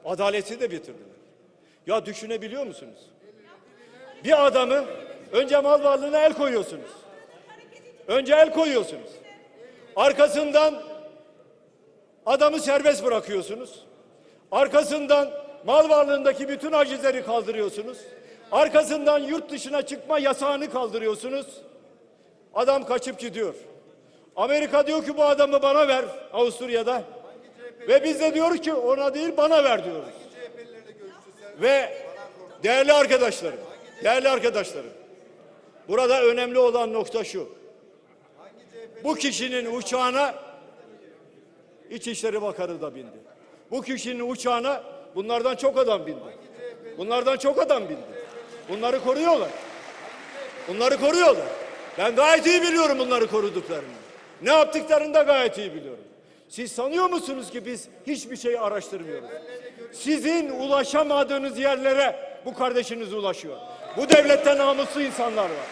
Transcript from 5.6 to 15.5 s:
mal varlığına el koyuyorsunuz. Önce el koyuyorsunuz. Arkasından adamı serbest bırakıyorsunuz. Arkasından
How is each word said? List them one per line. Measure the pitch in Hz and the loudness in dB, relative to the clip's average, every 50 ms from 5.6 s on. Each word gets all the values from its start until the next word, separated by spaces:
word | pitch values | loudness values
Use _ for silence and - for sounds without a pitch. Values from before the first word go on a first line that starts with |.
mal | 277 285 294 294 285 | 4 4 2 4 4
varlığına | 285 277 269 285 285 294 302 | 2 2 2 0 0 0 2
el | 302 311 | 2 2
koyuyorsunuz. | - 240 285 269 240 214 190 - 170 147 123 - - - - - - - - - - - _ - - - - - - - - - - _ - - | 2 0 -4 -2 -2 -2 -4 -6 -12 -16 -16 -18 -20 -20 -20 -20 -20 -20 -20 -20 -20 -20 _ -20 -20 -20 -20 -20 -20 -20 -20 -20 -20 _ -8 -2
Önce | 214 269 269 240 294 | -2 -2 2 4 6
el | 311 320 320 | 6 6 6
koyuyorsunuz. | 311 320 320 302 269 233 185 - 151 143 - - - - - - - - - - _ - - - - - - - - | 4 0 0 2 2 0 -2 -2 -10 -16 -16 -18 -20 -20 -20 -20 -20 -20 -20 -20 _ -20 -20 -20 -20 -20 -20 -8 -2
Arkasından | 190 233 285 277 277 294 285 - 294 302 294 277 302 311 311 302 - - - - - - - - - - - _ _ - _ _ _ _ _ _ _ _ _ _ _ _ _ _ _ _ | 2 2 2 6 4 4 4 4 -2 -2 2 4 4 4 4 0 -4 -14 -14 -16 -16 -18 -20 -20 -20 -20 -20 _ _ -20 _ _ _ _ _ _ _ _ _ _ _ _ _ _ _ _
adamı | 220 262 269 294 302 311 311 | 0 2 4 4 2 2 0
serbest | - 277 277 277 285 294 285 285 - | -2 0 0 2 4 2 2 2 0
bırakıyorsunuz. | 254 233 214 - - 208 190 170 175 208 233 254 - - - - - - - - _ _ _ _ _ _ _ _ _ | 0 -2 -2 -2 -4 -6 -6 -6 -6 -12 -12 -12 -16 -18 -20 -20 -20 -20 -20 -20 _ _ _ _ _ _ _ _ _
Arkasından | 190 233 277 269 - 294 294 294 285 294 285 269 294 285 277 285 - - - - | 2 2 2 4 4 2 2 2 -4 -4 2 4 4 4 4 0 -4 -12 -12 -14